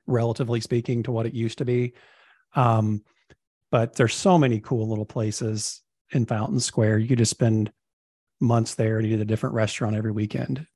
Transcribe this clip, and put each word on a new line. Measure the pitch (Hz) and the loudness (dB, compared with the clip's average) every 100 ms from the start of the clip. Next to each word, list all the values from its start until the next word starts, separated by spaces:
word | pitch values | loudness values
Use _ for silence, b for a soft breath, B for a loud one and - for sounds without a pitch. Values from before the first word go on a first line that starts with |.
| - | -2
relatively | 120 117 113 120 120 | 0 0 -2 -2 -2
speaking | - 123 117 120 | -2 -2 -2 -4
to | 113 | -2
what | 117 113 | -4 -4
it | |
used | 117 113 - | -4 -4 -4
to | |
be. | 123 123 123 - b b b b b | -2 0 -2 -6 b b b b b
Um, | - 120 113 107 107 - b b b _ _ _ | 2 4 4 2 -2 -6 b b b _ _ _
but | 123 113 - | 0 2 2
there's | 117 | 0
so | - 196 175 | 2 4 6
many | 131 113 | 4 2
cool | - 123 110 | -2 -2 -2
little | 107 | -2
places | 104 123 107 - 113 107 - - _ _ _ | -4 -4 -4 -2 -4 -4 -6 -10 _ _ _
in | 127 113 | -2 0
Fountain | 110 101 131 | 0 -2 -2
Square. | - - 110 107 | -2 2 2 4
You | 113 | 2
could | 123 | 0
just | 110 | 0
spend | - 117 110 107 - _ _ _ _ _ - | 2 2 2 0 -6 _ _ _ _ _ -2
months | 120 117 113 - | 2 2 0 -2
there | 110 110 | -2 0
and | 107 | 0
eat | |
at | 110 | 0
a | |
different | 107 110 131 | 0 -2 -2
restaurant | 117 107 - 110 107 | -2 -2 -2 -4 -2
every | 110 | -2
weekend. | 104 107 - - 135 160 | -2 -2 -4 -4 -6 -10